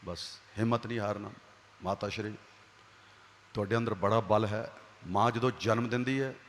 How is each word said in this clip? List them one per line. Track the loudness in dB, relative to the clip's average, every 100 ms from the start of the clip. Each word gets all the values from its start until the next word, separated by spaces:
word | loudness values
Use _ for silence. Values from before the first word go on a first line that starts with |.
ਬਸ | -8 -8 -10 -14 -14 -2
ਹਿੰਮਤ | 2 2 0
ਨਹੀਂ | -4
ਹਾਰਨਾ। | -2 -4 -6 -14 -20 -20 -20 -8
ਮਾਤਾ | -4 -2 -4
ਸ਼੍ਰੀ, | -4 -8 -8 -18 -20 -20 -20 -20 -20 -20 -20 -20 -20 -10
ਤੁਹਾਡੇ | -4 0 2
ਅੰਦਰ | 0
ਬੜਾ | 0 4 4
ਬਲ | 4 4 4
ਹੈ। | -2 -6 -12 -20 -16 -4
ਮਾਂ | 2 2
ਜਦੋਂ | 4 0 0
ਜਨਮ | 0 2 2
ਦਿੰਦੀ | -2 0 -2
ਹੈ | -2 -6